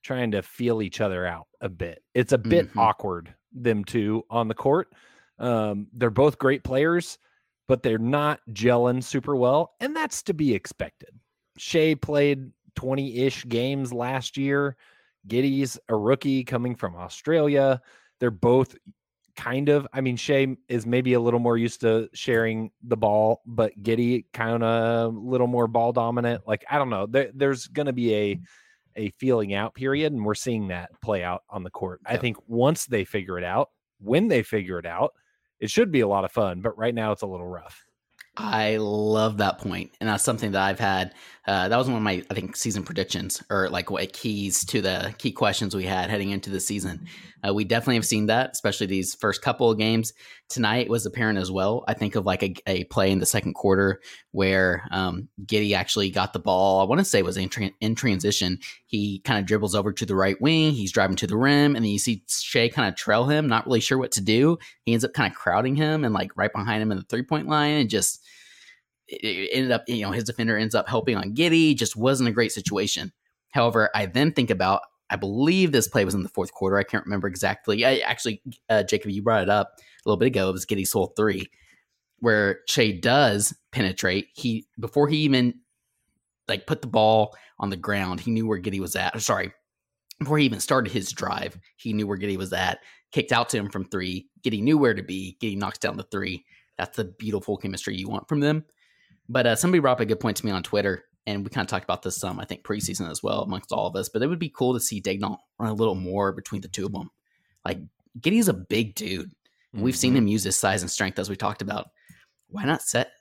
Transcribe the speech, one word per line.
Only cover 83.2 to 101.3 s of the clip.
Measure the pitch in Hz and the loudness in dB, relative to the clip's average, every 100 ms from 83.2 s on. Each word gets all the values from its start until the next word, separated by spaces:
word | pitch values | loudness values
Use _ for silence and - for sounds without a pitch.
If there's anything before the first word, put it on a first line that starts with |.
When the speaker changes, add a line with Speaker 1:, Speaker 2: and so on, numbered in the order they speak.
| 131 101 107 - _ | 4 2 -2 -4 _
Speaker 2:
penetrate. | 131 95 92 95 95 - | -2 -2 0 0 -2 -4
He, | - 123 110 - - | -6 -4 -4 -8 -10
before | 110 143 147 | -2 2 2
he | 156 | 4
even, | 151 131 123 - _ _ _ _ _ _ _ _ - | 4 4 2 -2 _ _ _ _ _ _ _ _ -6
like, | 101 - | -6 -4
put | 151 | -6
the | 123 | 0
ball | 110 110 110 107 - - _ | 2 4 4 2 -4 -20 _
on | 101 | -6
the | 95 | -4
ground, | 104 101 92 87 | -4 -2 -2 -4
he | 120 | -2
knew | 113 113 | -2 0
where | 101 | -2
Giddey | 92 98 | -2 -4
was | 90 92 | -4 -2
at. | 92 113 | -4 -2
Sorry, | 107 98 90 _ _ _ _ _ _ - | -2 -2 -2 _ _ _ _ _ _ -8
before | 143 151 | -2 2
he | 135 | 2
even | 104 | 0
started | - 131 104 | 0 0 0
his | 110 95 | -4 -6
drive, | - - - - - _ _ | -6 -4 -4 -6 -12 _ _
he | 117 | -6
knew | 107 101 | -4 -4
where | 98 | -4
Giddey | 101 92 | -4 -4
was | 95 | -4
at. | 92 92 - - - _ | -2 -2 -4 -12 -20 _
Kicked | - - | -4 0
out | 120 120 | 0 0
to | 117 | -2
him | 101 | -4
from | 98 92 | -6 -6
three. | 101 92 92 _ _ | -4 -4 -6 _ _
Giddey | 127 110 | -4 0
knew | 117 156 | 2 4
where | 131 | 4
to | 98 | 2
be. | 92 92 92 - | -6 -10 -10 -8
Giddey | 113 98 | -6 -4
knocks | 98 - | -6 -4
down | - - | -6 -6
the | |
three. | - 101 95 90 _ _ _ - | -8 -6 -6 -8 _ _ _ -8
That's | - - | -6 -6
the | 95 | -8
beautiful | - 110 104 104 101 | -8 -4 -4 -4 -6
chemistry | 101 92 - 95 | -6 -8 -8 -8
you | 98 | -8
want | 104 - | -10 -4
from | 151 | 0
them. | 143 156 156 _ _ _ _ _ - | 0 0 -6 _ _ _ _ _ -4
But, | 127 120 | 2 2
uh, | 110 | 4
somebody | 175 180 | 4 4
brought | 139 | 4
up | 123 | 2
a | 110 | 0
good | 110 | 0
point | 117 101 | 0 -2
to | 110 | -2
me | |
on | 92 | -4
Twitter, | - 104 98 90 _ _ | 0 0 0 -2 _ _
and | - | -8